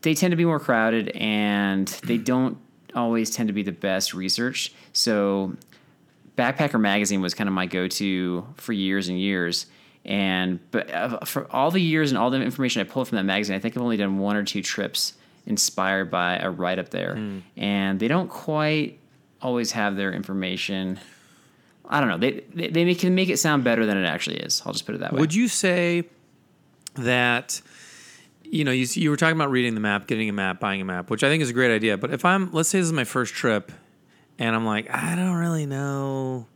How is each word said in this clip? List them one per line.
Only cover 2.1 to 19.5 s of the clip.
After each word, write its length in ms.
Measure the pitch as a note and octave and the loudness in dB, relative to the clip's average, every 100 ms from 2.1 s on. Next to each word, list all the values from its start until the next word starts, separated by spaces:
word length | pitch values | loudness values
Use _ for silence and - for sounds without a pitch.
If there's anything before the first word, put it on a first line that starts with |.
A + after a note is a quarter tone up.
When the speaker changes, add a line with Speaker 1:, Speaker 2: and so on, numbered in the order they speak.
| A#2 | -2
Speaker 2:
<clears throat> 140 | A#2+ | 2
Speaker 1:
don't 260 | B2+ C3 A2+ - _ _ | 2 0 -2 -16 _ _
always 360 | - A#2 A2+ A2 | -4 0 0 -2
tend 160 | - A2 | -2 -2
to 40 | |
be 80 | G2+ | -2
the 100 | G2 | -4
best 400 | E2+ G2+ F#2+ - | -2 0 0 -2
research. 580 | F#2 F#2 - A#2+ - - - - | -4 -4 -2 -2 -4 -8 -10 -8
So 640 | - - G#2+ G2+ G2 F#2+ - - - _ _ _ _ - - | -2 2 2 2 0 -2 -6 -14 -20 _ _ _ _ -10 0
Backpacker 440 | A#2+ C3+ D3 A#2+ | 0 2 0 4
magazine 400 | G#2 G2+ G2+ G2 | 4 4 2 0
was 140 | F#2 | -2
kinda 160 | - G#2 | -2 -2
my 140 | F#2+ F2+ | 0 -2
go-to 800 | F#2 F2+ - G2+ F#2 F2+ F2 A#2 - | -2 -2 -2 -2 0 -2 -4 -6 -14
for 160 | - | -6
years 360 | G#2+ F#2+ G2 F2+ | -2 0 0 -2
and 120 | F#2 | -2
years. 460 | G2 F#2+ F2 F2 - - - _ | 0 0 0 -2 -6 -16 -20 _
And, 560 | - G2+ G2 F#2 F#2 F2 - | -4 0 2 2 0 -2 -4
but, 180 | A2+ - | -4 -2
uh, 260 | E2+ A#2 A#2 | -4 -2 -4
for 220 | - C#3 - | -4 -6 -4
all 180 | B2+ D3 | 0 2
the 80 | F3+ | 2
years 280 | E3+ D#3 D3+ | 2 2 2
and 60 | A#2+ | 2
all 120 | A#2 | 2
the 100 | C3+ | 2
information 400 | A#2 B2+ B2+ A#2 | -2 -2 -2 0
I 40 | |
pulled 240 | G2 - B2 | -2 -4 -2
from 80 | A2+ | 0
that 80 | |
magazine, 320 | F#2+ F#2+ G#2 G2 | 0 0 0 -2
I 20 | |
think 180 | A2+ B2 | -4 -2
I've 60 | |
only 140 | A#2+ A2 | -2 0
done 220 | G2 G2 | 0 0
one 180 | G2 G#2 | 0 0
or 80 | |
two 180 | G2+ G#2 | -2 -4
trips 520 | F#2 - G2 - - - _ _ - | -4 -4 -4 -2 -4 -6 _ _ -6
inspired 640 | G#2 - - F#2+ G2 F2+ | -2 0 0 0 0 0
by 240 | F2+ F2 F2+ | 0 0 0
a 100 | F#2 | -2
write-up 400 | F2 F2+ F#2 F2+ | -2 -2 -2 -4
there. 260 | - F#2 G2 | -6 -4 -4
Speaker 2:
Hmm. 220 | G#2+ G2 - - | -6 -8 -12 -6
Speaker 1:
And 420 | G2+ G2+ G2 G2 | -2 0 0 0
they 80 | A2 | 2
don't 220 | E3 F3+ | 2 0
quite 680 | - - D3+ D3+ D#3 D3 - _ _ _ _ | -6 -4 0 2 0 -2 -6 _ _ _ _
always 300 | B2+ | -4